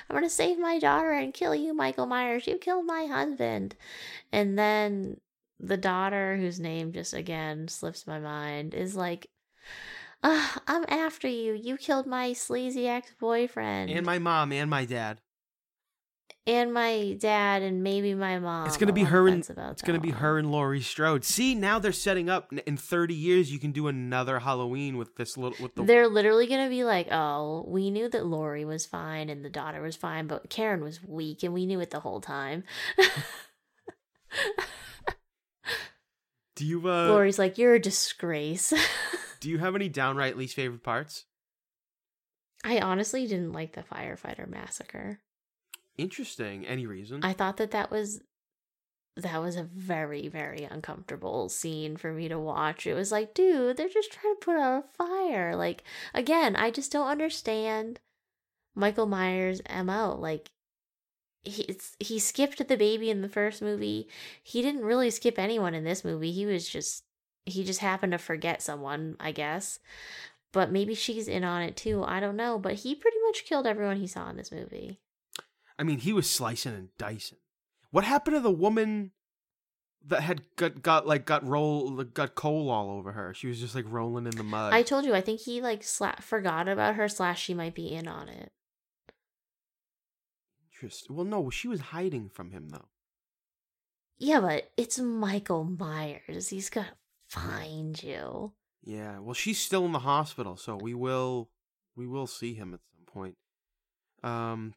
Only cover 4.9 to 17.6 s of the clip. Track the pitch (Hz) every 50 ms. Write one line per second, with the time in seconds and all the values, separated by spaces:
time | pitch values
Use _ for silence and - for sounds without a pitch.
4.9 | 202 196 190 196 - - _ _ _ _ _ _ _ _ - 180 196 185 196 190
5.9 | 180 185 190 196 202 196 196 190 196 196 185 180 175 180 165 160 165 165 160 165
6.9 | 175 175 165 - - - 170 180 165 160 156 156 151 156 160 165 - - - 165
7.9 | 165 - - - 156 151 151 151 147 151 147 147 147 147 151 165 - - 180 185
8.9 | 202 190 180 175 175 - - - _ _ _ _ _ _ - - - - - -
9.9 | - - - - - - - 302 320 311 294 - - 277 - - 302 339 320 -
10.9 | - 320 320 311 320 - - 262 240 233 226 220 214 214 233 247 262 277 - -
11.9 | 277 269 262 262 254 254 254 247 240 240 - - 240 254 254 254 254 254 240 240
12.9 | 240 247 240 - - - 226 226 233 233 247 240 - 226 220 214 202 196 190 180
13.9 | 180 170 175 175 180 175 170 170 165 156 147 139 139 139 147 151 151 135 131 117
14.9 | 123 117 110 107 107 - _ _ _ _ _ _ _ _ _ _ _ _ _ _
15.9 | _ _ _ _ _ _ _ _ - _ - 226 233 240 240 240 233 240 233 226
16.9 | 226 214 208 196 196 202 220 214 214 208 202 202 196 196